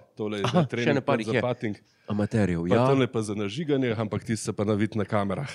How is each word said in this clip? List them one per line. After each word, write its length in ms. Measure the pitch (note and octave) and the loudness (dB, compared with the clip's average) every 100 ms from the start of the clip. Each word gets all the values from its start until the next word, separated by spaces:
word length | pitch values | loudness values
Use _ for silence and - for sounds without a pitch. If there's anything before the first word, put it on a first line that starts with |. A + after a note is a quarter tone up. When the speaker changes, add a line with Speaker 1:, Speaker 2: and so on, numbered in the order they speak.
| - | -10
Speaker 1:
Tole 260 | - G#2+ G#2+ | -8 -6 -2
je 60 | |
Speaker 2:
Aha, 80 | G2+ | 2
Speaker 1:
zdaj 160 | D#3+ C#3+ | 2 2
trening 160 | A#2+ A#2+ | 0 0
Speaker 2:
še 80 | |
ne 80 | C#3 | 0
par 160 | - B2+ | 2 0
Speaker 1:
za 40 | |
Speaker 2:
jih 120 | A2 | 0
je. 80 | A#2 | 0
Speaker 1:
pating. 380 | B2 B2 A2 G2+ _ _ | 0 -2 -4 -6 _ _
Speaker 2:
Amaterjev, 580 | - G#2 G2+ A2+ F#2+ E2+ | -6 -2 0 2 2 2
Speaker 1:
Pa 80 | F2 | 2
Speaker 2:
ja. 140 | A2 | 4
Speaker 1:
tamle 220 | C3 C3+ B2 | 4 4 2
pa 140 | A#2 | 0
za 140 | G#2+ | -4
nažiganje, 560 | G#2 G2+ A2 D#3+ C#3 B2+ | -4 -4 -4 0 0 2
ampak 300 | G#2+ G#2+ G#2 | 0 -2 -4
ti 100 | - | -4
se 140 | A2+ - | -4 -4
pa 140 | G#2 | -2
navit 300 | G#2 G#2 G#2+ | 0 2 0
na 100 | A2 | -2
kamerah. 460 | G2 G#2+ G2+ F2+ - | -2 0 0 -4 -6